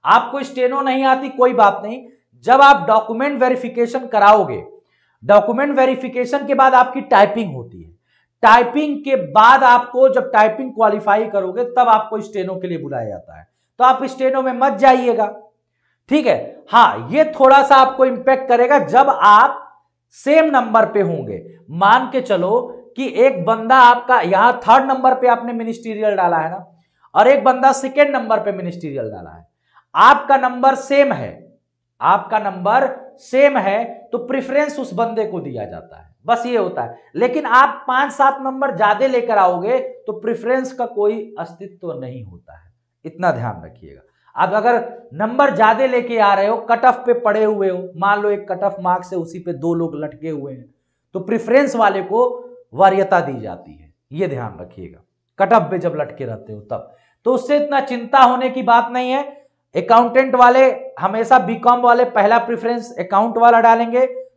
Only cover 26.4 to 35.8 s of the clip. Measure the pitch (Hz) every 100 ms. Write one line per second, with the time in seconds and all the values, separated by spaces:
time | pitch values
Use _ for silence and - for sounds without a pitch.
26.4 | 160 185 - _ _ _ _ 165 220 277
27.4 | 262 254 269 262 262 285 285 269 226 220
28.4 | 208 185 175 175 160 135 113 98 82 82
29.4 | _ _ _ _ _ - 214 285 - 269
30.4 | 254 247 254 269 - 277 277 165 110 -
31.4 | - _ _ _ _ _ 139 196 - 214
32.4 | 202 185 185 240 262 - - _ - 254
33.4 | 285 269 196 208 233 - - 233 247 269
34.4 | 254 269 294 285 247 180 226 214 202 175
35.4 | 135 120 101 82